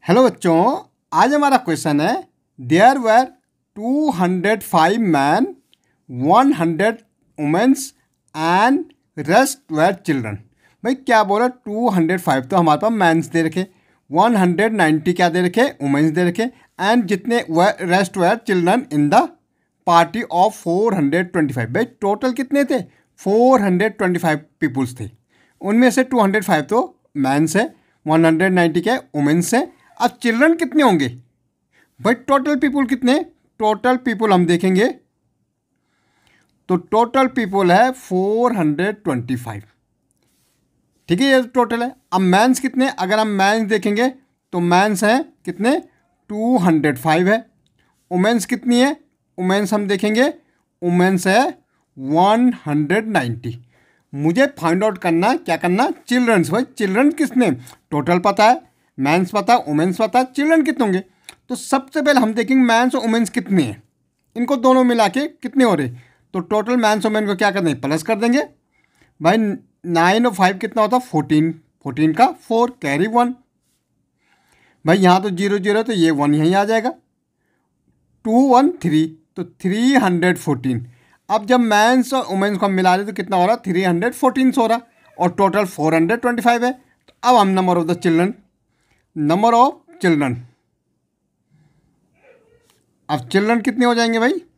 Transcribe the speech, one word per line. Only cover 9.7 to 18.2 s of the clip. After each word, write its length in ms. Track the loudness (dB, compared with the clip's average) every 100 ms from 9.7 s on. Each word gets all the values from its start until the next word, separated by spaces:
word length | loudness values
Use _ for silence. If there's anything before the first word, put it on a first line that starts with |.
were 200 | 0 0 0
children।" 340 | -4 -4 -4 -10 -14 _ _ _
भाई 100 | -6 -6
क्या 260 | 0 2
बोला? 220 | 2 0 0
टू 400 | -4 -10 -4 -2
हंड्रेड 300 | 0 0 0
फ़ाइव 220 | 0 -2
तो 140 | 0 0
हमारे 240 | 2 0
पास 120 | 0
मेंस 320 | 0 2 0 0
दे 140 | -2
रखे, 240 | -2 -4 -8 _ _ _ _
वन 260 | 0 2 2
हंड्रेड 380 | 0 2 -2
नाइंटी 380 | 0 0 0 -2
क्या 160 | 0 0
दे 140 | 0
रखे? 220 | -2 0 0 -2
वुमेन्स 280 | -2 0 0
दे 140 | 0
रखे, 260 | -2 -2 -6 -8 _ -6
and 240 | 0 0
जितने 400 | 0 -4 -2 -4 -2
were, 220 | 0 0 0 -2
rest 300 | 0 -2
were 160 | 0